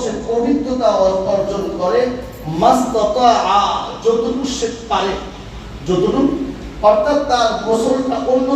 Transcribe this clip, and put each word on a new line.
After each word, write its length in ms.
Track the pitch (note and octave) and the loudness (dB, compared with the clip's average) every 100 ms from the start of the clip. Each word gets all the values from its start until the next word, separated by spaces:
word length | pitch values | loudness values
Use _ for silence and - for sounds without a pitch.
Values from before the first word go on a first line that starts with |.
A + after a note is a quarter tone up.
সে 100 | A3 G#3+ - | -4 -6 -2
পবিত্রতা 600 | A#3 C#4 C#4+ B3+ B3 A3 F#3+ | 0 2 0 0 0 2 4
অর-, 180 | F#3+ F#3+ F#3+ | 2 2 0
অর্জন 300 | G3 G3 G3 F3 E3 | 0 0 -4 -4 -2
করে, 200 | F3+ A#3 B3 - - - D#3 D#3+ | 0 2 0 -2 -10 -12 -8 2
মাস্তাতাআ, 1000 | A3+ B3+ A#3 A3+ G#3 B3+ A#3+ G#3 G#3 G3+ G3 - - - | 4 4 2 0 0 4 4 4 2 2 2 -2 -6 -2
যতটুকু 400 | A3+ A#3 A#3 - - - | 0 2 0 -2 -4 -4
সে 100 | A3+ - - | -4 -6 -4
পারে, 240 | F#3 G3 F#3 - - - - - - - | -2 -2 -4 -8 -14 -14 -14 -14 -12 -2
যতটুকু, 340 | F3+ G3+ - C#4+ - - - - - G#3 | 0 2 2 0 0 -6 -8 -12 2 4
অর্থাৎ 300 | - D4+ D4 - | 4 2 0 2
তার 200 | B3 A3+ - A3 | 2 2 0 0
গোসলটা 500 | A3+ C4 C4 C4 - A#3+ | 0 2 0 0 -2 2
অন্য 160 | C4 B3+ | 2 2